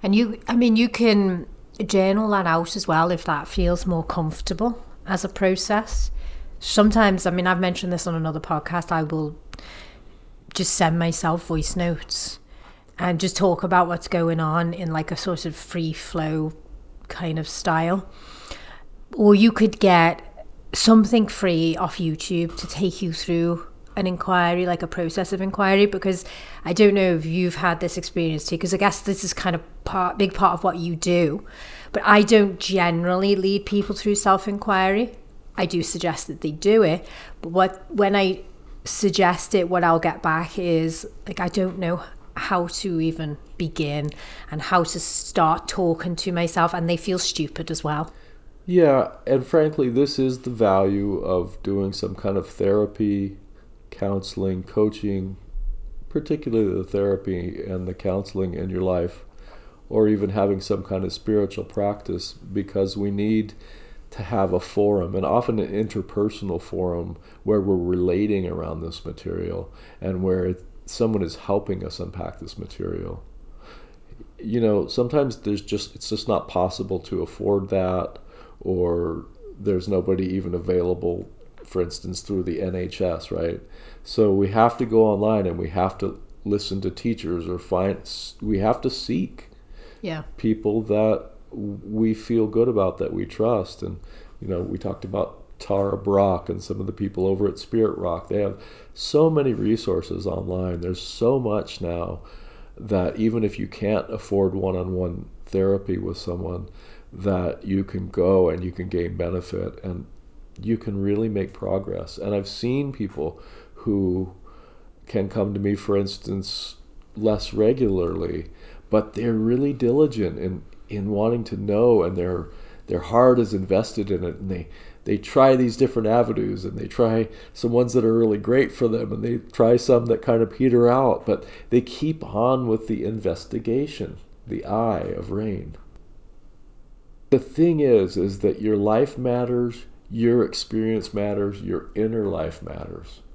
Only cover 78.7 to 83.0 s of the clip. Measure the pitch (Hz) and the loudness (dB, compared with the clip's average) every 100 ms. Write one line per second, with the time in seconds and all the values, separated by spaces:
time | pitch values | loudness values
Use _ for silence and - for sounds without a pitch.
78.7 | 92 87 85 85 82 - - 440 - 101 | 0 0 0 -2 -4 -10 -18 -18 -6 -2
79.7 | 92 90 95 92 95 92 95 92 87 85 | -2 0 -2 0 0 0 -2 -2 -4 0
80.7 | 90 87 90 87 90 95 - - - - | 0 2 0 -2 -4 -8 -16 -20 -20 -8
81.7 | 92 85 - 92 90 - 98 90 82 92 | -4 -4 -6 -10 -12 -4 -4 -2 -4 -4
82.7 | 92 90 - | -4 -8 -4